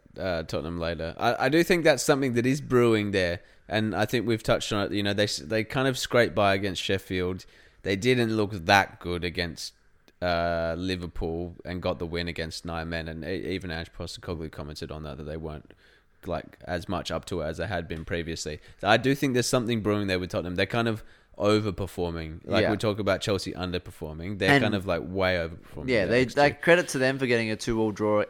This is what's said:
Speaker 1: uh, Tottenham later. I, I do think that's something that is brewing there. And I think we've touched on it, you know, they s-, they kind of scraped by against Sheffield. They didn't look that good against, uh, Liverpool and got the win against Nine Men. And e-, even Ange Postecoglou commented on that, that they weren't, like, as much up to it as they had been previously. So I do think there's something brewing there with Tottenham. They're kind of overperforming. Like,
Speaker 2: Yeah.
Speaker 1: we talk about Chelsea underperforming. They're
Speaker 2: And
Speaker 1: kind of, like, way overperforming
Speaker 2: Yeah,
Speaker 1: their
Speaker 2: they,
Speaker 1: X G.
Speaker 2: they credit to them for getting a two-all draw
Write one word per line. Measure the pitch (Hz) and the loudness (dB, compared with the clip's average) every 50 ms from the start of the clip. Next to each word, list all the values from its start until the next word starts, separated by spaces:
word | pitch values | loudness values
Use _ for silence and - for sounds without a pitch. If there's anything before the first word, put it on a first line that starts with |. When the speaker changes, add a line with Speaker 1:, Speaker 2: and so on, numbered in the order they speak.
| _ - - - | _ -18 -12 -6
Speaker 1:
uh, | 87 95 87 82 80 | -4 -2 -2 -2 -4
Tottenham | 78 - 85 71 80 85 85 | -4 -4 -4 -4 -4 -4 -4
later. | 82 82 85 76 80 82 - - | -2 -4 -4 -4 -4 -6 -4 -2
I, | - 117 120 - 120 | 0 0 2 2 2
I | 135 | 4
do | 147 165 170 | 4 4 4
think | - 190 170 151 | 4 2 4 6
that's | 160 143 123 - | 6 4 6 4
something | - 147 135 139 131 117 | 2 4 4 2 2 2
that | 117 117 | 2 2
is | 131 135 151 | 2 0 0
brewing | 131 - 127 123 120 117 113 107 104 104 | 0 2 4 6 6 6 6 4 2 2
there. | 98 98 92 87 85 85 - - - - _ - | 2 2 2 2 0 -4 -8 -14 -20 -20 _ -4
And | - 110 110 110 90 | -2 0 0 0 0
I | 87 107 | 0 0
think | - - 120 92 113 | 2 0 0 2 0
we've | 113 107 - | 0 0 2
touched | - 120 - - - 113 | 2 0 0 0 -2 -2
on | 104 101 - | 0 0 0
it, | |
you | 87 104 104 | 0 0 0
know, | 101 104 | 0 2
they | 101 104 | 2 2
s-, | 101 - - | 0 0 -4
they | 67 76 110 110 107 | -4 -2 -2 -2 -2
kind | - - 131 131 135 | -2 -2 0 0 0
of | 127 - | 0 -2
scraped | - - - 120 117 85 76 | -2 2 4 4 4 4 4
by | 110 101 98 98 | 4 4 4 4
against | 98 101 101 90 - | 4 0 -2 -2 -4
Sheffield. | - - 98 95 - - 95 92 90 90 95 92 - - - - - - _ _ - | -2 -2 -2 -2 -2 -4 -2 -2 -2 -2 -4 -6 -10 -14 -20 -20 -20 -20 _ _ -4
They | - 101 | -2 -2
didn't | 98 98 123 127 123 120 113 110 | 2 2 2 4 4 2 2 2
look | 110 104 92 | 0 0 0
that | 107 95 80 92 101 98 95 - - - | -2 -4 2 6 6 6 6 4 -2 -8
good | - 87 87 87 82 | -6 -4 -4 -2 -4
against, | 87 82 92 87 85 - - - - - _ _ _ _ _ _ _ _ _ | -4 -2 -2 -4 -4 -6 -10 -12 -14 -14 _ _ _ _ _ _ _ _ _
uh, | 90 90 87 85 85 85 85 85 82 82 82 85 | -2 0 0 2 2 0 0 0 -2 -2 -4 -4
Liverpool | 90 92 92 90 87 85 - - 95 82 82 85 87 85 87 - - | -4 -4 -4 -4 -6 -6 -6 -6 -4 -4 -4 -4 -6 -8 -10 -12 -10
and | - 90 90 | -10 -8 -4
got | 87 90 90 - | -4 -4 -4 -4
the | 87 | -4
win | 82 82 85 87 85 | -6 -4 -4 -4 -4
against | 82 - 82 80 80 - - | -6 -6 -6 -8 -8 -10 -10
Nine | 85 82 82 82 82 | -8 -8 -6 -6 -6
Men. | 85 82 80 80 | -6 -6 -6 -8
And | 80 80 76 | -10 -10 -8
e-, | 80 95 82 50 76 92 | -6 -6 -6 -4 -4 -6
even | 92 95 90 | -6 -6 -6
Ange | 80 82 82 - - - | -8 -8 -8 -10 -12 -12
Postecoglou | 85 82 - - - - 90 80 82 76 | -12 -10 -12 -12 -10 -8 -8 -8 -8 -10
commented | - - 73 73 73 - 85 73 | -10 -12 -12 -12 -10 -12 -10 -10
on | 78 78 78 | -10 -10 -10
that, | 76 69 65 | -10 -12 -10
that | 76 | -10
they | 73 78 82 | -10 -10 -8
weren't, | 80 78 78 76 - - - _ _ _ _ _ _ _ _ _ - | -8 -10 -10 -12 -14 -18 -20 _ _ _ _ _ _ _ _ _ -8
like, | 82 85 71 - - - - - | -6 -6 -6 -6 -10 -16 -16 -8
as | - 90 87 92 - | -6 -6 -6 -4 -4
much | 92 85 - - | -6 -4 -4 -4
up | 80 82 - | -6 -6 -6
to | - 98 85 | -4 -4 -4
it | 78 | -4
as | 80 82 78 | -4 -4 -4
they | 85 98 | -4 -4
had | 101 85 85 76 | -4 -4 -4 -6
been | 82 80 80 | -8 -8 -6
previously. | - 92 85 82 80 80 - - 78 76 - - - - - | -4 -4 -4 -4 -4 -6 -6 -6 -8 -8 -10 -12 -18 -12 -4
So | - 98 | 2 4
I | 110 120 | 4 4
do | - 131 139 | 6 4 2
think | 139 151 139 120 | 2 2 2 2
there's | 123 117 - | 2 2 2
something | - 127 113 110 120 110 | 2 0 2 0 0 0
brewing | 98 107 104 104 104 98 | 2 2 2 2 2 0
there | 92 90 | 0 0
with | 90 90 | 0 -2
Tottenham. | - 101 80 87 90 | -4 -4 -4 -2 0
They're | 90 98 | 0 0
kind | 95 - 120 117 117 | 0 0 0 0 0
of | 110 107 - - - - _ _ - - | -2 -2 -6 -14 -20 -20 _ _ -6 0
overperforming. | - 104 107 107 107 104 90 - 101 87 - - 87 87 82 82 80 78 80 85 - | 2 4 4 4 2 0 -2 -4 -6 -6 -4 -4 -4 -2 -2 -4 -6 -8 -10 -12 -6
Like, | 71 95 95 92 | -2 2 2 2
Speaker 2:
Yeah. | 80 | 2
Speaker 1:
we | 76 98 | 2 0
talk | - 110 101 104 | 0 0 0 0
about | 101 98 95 90 | 0 0 0 0
Chelsea | - - 101 92 - 92 - | 0 0 0 0 -2 -4 -6
underperforming. | 69 90 90 87 90 - - 90 - 85 76 78 78 82 95 104 92 | -6 -4 -4 -4 -6 -6 -8 -12 -12 -10 -10 -10 -8 -8 -8 -4 0
They're | 98 95 | 2 4
Speaker 2:
And | 143 139 123 | 6 6 4
Speaker 1:
kind | 104 104 | 4 0
of, | 98 90 | 0 0
like, | 95 85 82 62 | 0 -2 -2 -2
way | 78 90 98 92 92 92 | -4 -2 0 0 2 2
overperforming | 87 82 82 85 - - - - - - 127 | 0 -2 -4 -6 -12 -16 -16 -14 -8 -4 0
Speaker 2:
Yeah, | 127 - 135 | 2 2 2
Speaker 1:
their | - | 4
Speaker 2:
they, | 113 123 131 | 4 2 2
Speaker 1:
X | 117 - | 2 4
G. | 143 | 4
Speaker 2:
they | 143 147 | 4 4
credit | 147 - - 175 170 175 175 175 | 2 2 4 4 6 6 4 2
to | - 139 | 0 2
them | 131 131 135 135 | 2 2 2 2
for | 135 120 | 2 2
getting | 120 117 113 110 | 2 2 2 0
a | 110 | -2
two-all | 104 - - 117 110 110 110 | -2 -2 -2 0 2 2 0
draw | 101 92 107 107 104 104 104 - | 0 0 2 2 4 2 2 2